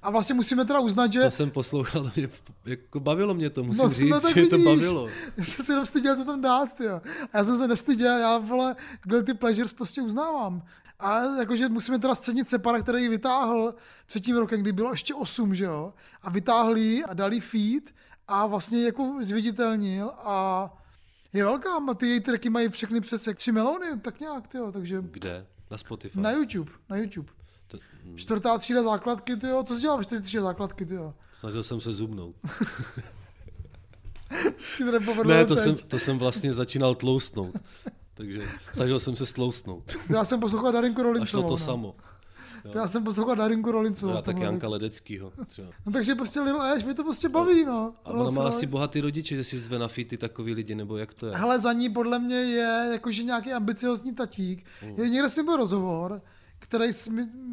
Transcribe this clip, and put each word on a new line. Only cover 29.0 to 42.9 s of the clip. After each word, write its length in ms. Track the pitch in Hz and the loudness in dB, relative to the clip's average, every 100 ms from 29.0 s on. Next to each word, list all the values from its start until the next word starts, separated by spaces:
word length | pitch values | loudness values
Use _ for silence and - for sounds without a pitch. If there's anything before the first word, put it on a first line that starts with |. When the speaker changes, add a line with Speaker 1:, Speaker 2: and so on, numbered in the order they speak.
| - 240 - 240 | -2 -4 -4 -4
Speaker 1:
tyjo, 260 | 254 262 | 0 -2
co 120 | 262 | 0
jsi 60 | 240 | -2
dělal 180 | 285 277 | 0 0
ve 60 | |
čtvrtý 200 | 196 233 | 0 -6
třídě 160 | 190 220 | -4 -2
základky, 440 | 190 175 196 - 170 | -2 -4 -8 -6 -8
tyjo? 280 | 185 156 147 - - | -8 -8 -12 -20 -14
Speaker 2:
Snažil 220 | 110 107 | -8 -6
jsem 180 | 110 120 | -6 -6
se 120 | 117 | -6
zubnout. 440 | 101 110 104 87 85 | -6 -6 -8 -12 -10
<laughs> 60 | 151 - 233 - 123 - - - - - - - - - - - - - - 302 330 - | -12 -6 -6 -6 -10 -12 -16 -18 -20 -20 -20 -16 -16 -16 -20 -20 -16 -16 -10 -2 -2 -2
Speaker 1:
Jsi 180 | - - | -10 -4
ti 80 | |
to 80 | 247 | 0
nepovedlo 400 | 233 208 220 220 | 2 2 2 6
Speaker 2:
Ne, 100 | 160 - | 8 8
to 80 | |
Speaker 1:
teď. 100 | 147 | 6
Speaker 2:
jsem, 120 | 110 151 | 4 2
to 220 | - 127 | -2 -4
jsem 200 | - 135 | 0 2
vlastně 360 | 127 123 143 | 0 0 -2
začínal 400 | 120 123 139 131 | -2 -2 2 2
tloustnout. 600 | 123 127 131 - - 92 180 - - - - - | 2 2 2 0 -6 -6 -8 -12 -16 -16 -16 -20
Takže 280 | - 107 98 101 - - | -14 -10 -8 -10 -12 -12
snažil 260 | - 127 131 | -2 2 2
jsem 160 | 131 120 | 0 -4
se 100 | 131 | -4
stloustnout. 720 | - 123 117 - 90 - - - | -2 -2 -2 -10 -12 -10 -10 0
Speaker 1:
Já 140 | 220 | 2
jsem 160 | 214 254 | 2 2
poslouchal 320 | 220 214 247 | 0 0 2
Darinku 280 | 233 240 233 | 2 2 2
Speaker 2:
A 20 | |
šlo 100 | 240 | 2
Speaker 1:
Rolincovou, 300 | 233 220 208 | 2 0 0
Speaker 2:
to 80 | 175 | 0
Speaker 1:
no. 80 | 165 | 0
Speaker 2:
samo. 360 | 156 123 107 - - - - - - - | -2 -4 -6 -12 -20 -20 -20 -20 -20 -20
Jo. 80 | - | -10
Speaker 1:
Já 140 | 214 | -4
jsem 160 | 208 | -2